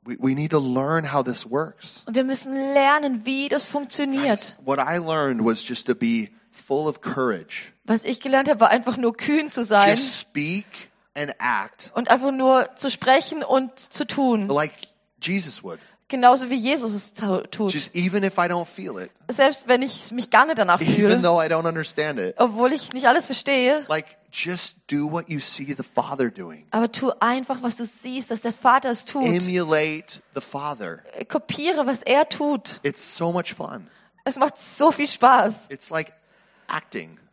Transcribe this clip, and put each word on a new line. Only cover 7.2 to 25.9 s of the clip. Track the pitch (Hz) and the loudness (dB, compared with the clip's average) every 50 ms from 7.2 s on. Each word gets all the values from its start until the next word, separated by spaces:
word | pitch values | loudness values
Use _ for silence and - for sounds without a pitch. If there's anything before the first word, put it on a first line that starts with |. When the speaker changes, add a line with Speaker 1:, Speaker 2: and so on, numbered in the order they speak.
| 131 123 104 85 78 _ - - - - _ _ _ | -2 -2 -2 -4 -8 _ -16 -16 -16 -16 _ _ _
Speaker 2:
Was | - 226 220 - | 0 0 0 0
ich | - 254 - | -4 -8 -6
gelernt | - 277 262 269 277 285 | -2 2 2 2 4 2
habe, | 302 208 | 4 4
war | 226 - | 6 6
einfach | 214 262 247 254 240 | 6 4 2 -2 -4
nur | 254 247 233 226 | 0 -2 -2 -2
kühn | - - - 294 320 302 302 | -2 -2 2 2 2 0 -2
zu | - 262 240 | -4 -6 -2
sein | 202 214 202 202 202 | 4 6 6 8 8
Speaker 1:
Just | 208 240 277 262 - - | 6 4 0 -4 -4 -6
speak | - _ _ 151 147 156 180 202 208 - - - - _ _ _ _ _ _ | -8 _ _ -6 -4 -4 -4 -6 -8 -10 -20 -20 -20 _ _ _ _ _ _
and | 143 147 143 - _ | -8 -6 -6 -6 _
act | 113 123 120 101 98 - _ - - - - | 0 0 0 0 -2 -6 _ -18 -20 -8 -6
Speaker 2:
und | 220 247 - | -4 4 4
einfach | 240 254 254 277 | 4 4 4 -2
nur | 269 262 262 262 262 254 247 - - | 0 2 4 6 6 4 4 0 -6
zu | - - 277 | -6 -4 -4
sprechen | - - - 254 262 311 - - 311 311 262 | -4 0 4 4 4 4 4 -2 -8 -8 0
und | - 254 262 262 240 - - | 2 2 2 2 -2 -10 -16
zu | - - - - 294 | -20 -12 -8 -8 -6
tun. | - - 277 269 254 233 214 196 202 | -4 -2 0 2 2 2 2 0 0
Speaker 1:
like | 139 185 202 - - - - _ _ _ _ _ _ _ | 0 0 0 -2 -6 -16 -20 _ _ _ _ _ _ _
Jesus | - - - 196 175 151 - - | -6 -4 -2 -4 -4 -6 -12 -12
would. | - 92 82 - - _ _ _ _ _ | -12 -14 -14 -14 -18 _ _ _ _ _
Speaker 2:
Genauso | 269 254 247 247 254 262 262 240 | -2 6 6 6 6 6 2 -4
wie | 262 | -4
Jesus | 262 214 254 294 302 240 226 | -2 0 0 0 0 0 -4
es | 208 202 - - _ | -4 -4 -6 -8 _
tu-, | - 220 202 185 185 - - | -6 -2 0 0 -2 -2 -6
tut. | - - 214 196 | -6 -2 -2 -2
Speaker 1:
Just | 185 196 - - - | 0 -2 -6 -4 -2
even | 175 175 185 175 208 | -2 -2 0 0 0
if | 196 190 190 | -2 0 0
I | - | 0
don't | 175 175 175 175 170 | 0 0 0 -4 -6
feel | - - - 190 190 - 185 | -8 -12 -14 -12 -10 -10 -10
it, | 185 - _ _ _ - | -12 -14 _ _ _ -8
Speaker 2:
Selbst | 233 285 269 277 277 - - | 0 4 4 4 2 0 2
wenn | 233 254 254 | 2 2 2
ich | 262 269 - - - - | 2 -4 -6 -10 -12 -8
mich | 226 247 240 - | -8 -8 -2 4
gar | - 214 262 | 6 6 6
nicht | 311 320 226 | 4 2 0
danach | 202 180 175 180 | 4 2 4 2
Speaker 1:
even | 165 160 - | 4 2 2
Speaker 2:
fühle, | - 208 208 220 247 | 4 4 4 4 4
Speaker 1:
though | 175 175 170 170 | 4 4 4 4
I | 160 | 2
don't | 160 165 160 165 | 2 0 0 0
understand | 165 165 160 156 - - - 151 156 143 117 | -2 -2 -4 -6 -6 -4 -4 -4 -2 -2 -4
it, | 92 92 - - | -4 -4 0 0
Speaker 2:
obwohl | 240 240 208 220 240 254 285 | 0 0 2 0 0 2 0
ich | 285 - - | -2 -6 -10
nicht | - 254 262 240 | -8 2 4 4
alles | 262 330 330 | 4 4 2
verstehe, | - 262 - - 277 277 262 247 247 294 302 277 - | -2 -6 -4 -2 0 2 2 4 2 2 0 0 -2
Speaker 1:
like, | 151 160 156 - - _ _ _ | -4 -4 -4 -8 -20 _ _ _
just | - - - 170 180 175 - - - _ _ - | -8 -6 -6 -4 -4 -6 -6 -10 -10 _ _ -4
do | 143 147 147 151 | -4 -2 -2 -2
what | 156 170 165 - | -4 -6 -6 -6
you | 160 143 | -8 -6
see | - - - - 139 139 143 | -6 -6 -8 -8 -6 -8 -8
the | 135 | -8
Father | 123 - | -10 -4